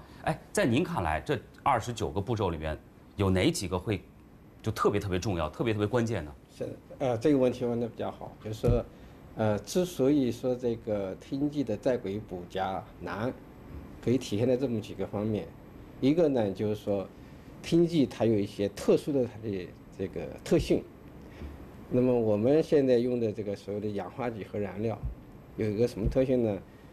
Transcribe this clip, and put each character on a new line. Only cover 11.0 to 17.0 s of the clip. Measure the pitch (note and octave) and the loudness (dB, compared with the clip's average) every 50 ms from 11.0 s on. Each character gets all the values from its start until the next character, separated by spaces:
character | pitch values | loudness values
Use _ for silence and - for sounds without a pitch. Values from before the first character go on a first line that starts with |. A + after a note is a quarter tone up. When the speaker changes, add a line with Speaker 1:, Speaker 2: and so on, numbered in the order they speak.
| G2 F#2+ F#2 | -2 -4 -6
Speaker 2:
推 | F#2 - - D3 C#3 | -8 -8 -8 -4 -2
进 | C#3+ D3 | -2 -2
剂 | D3 D3+ | 0 -2
的 | C3+ A2 G#2+ | -2 -2 -2
在 | G2+ - C#3 B2+ A#2 | -2 0 0 0 0
轨 | - F#2+ G2 G#2+ | 0 -4 -4 -4
补 | A2 - F#2 F2+ F2 E2+ | -6 -8 -10 -10 -10 -6
加 | - F#2+ F#2+ F#2+ F#2+ F2 E2+ - - - | -4 -2 -2 -2 -2 -4 -6 -10 -12 -12
难， | E2+ E2 E2+ F#2+ A2 B2+ - - - - - - - - - - - - - - | -10 -8 -6 -4 -4 -4 -4 -6 -12 -18 -20 -18 -16 -14 -14 -14 -14 -14 -14 -6
可 | - A2+ | 0 2
以 | A#2+ A#2+ | 2 2
体 | - - - G2+ | 0 -2 -2 0
现 | A#2+ B2+ | 2 2
在 | B2+ | 2
这 | A#2+ C#3 B2+ | 2 0 0
么 | A#2+ A2 | -2 -2
几 | G2+ - - | -4 -6 -6
个 | - F#2+ | -6 -6
方 | F2+ - G#2 G#2 A2 | -4 -4 -2 -2 0
面。 | A2 G2+ F2 - - - - - - - - - - - | 0 -2 -4 -6 -12 -16 -20 -20 -18 -18 -18 -18 -6 0
一 | - C3 D3+ | 2 4 4
个 | E3 F3 D3+ | 6 4 4
呢， | C#3 B2+ A2 G2+ F#2+ | 4 4 2 2 0
就 | - A2 G#2 | 0 0 -2
是 | G#2+ | -2
说， | G#2 - - G2+ G2+ | -2 -2 -2 -2 -2